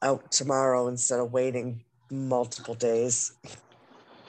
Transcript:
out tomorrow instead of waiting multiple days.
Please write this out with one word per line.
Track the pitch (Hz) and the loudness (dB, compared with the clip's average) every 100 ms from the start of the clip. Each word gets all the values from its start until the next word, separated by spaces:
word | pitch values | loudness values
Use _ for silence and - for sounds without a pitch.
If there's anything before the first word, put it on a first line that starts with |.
out | 135 131 - | 0 0 0
tomorrow | - 139 135 135 123 123 | -2 2 2 4 4 2
instead | 123 - 123 | 0 0 0
of | 120 | 0
waiting | 127 131 123 123 117 - _ - | 0 0 -2 -4 -8 -14 _ -10
multiple | 135 131 123 120 - - 117 | -6 0 0 0 -6 -10 -2
days. | 120 117 123 120 - - - - - - - - - - | 2 2 2 0 -4 -8 -20 -20 -20 -20 -20 -20 -20 -20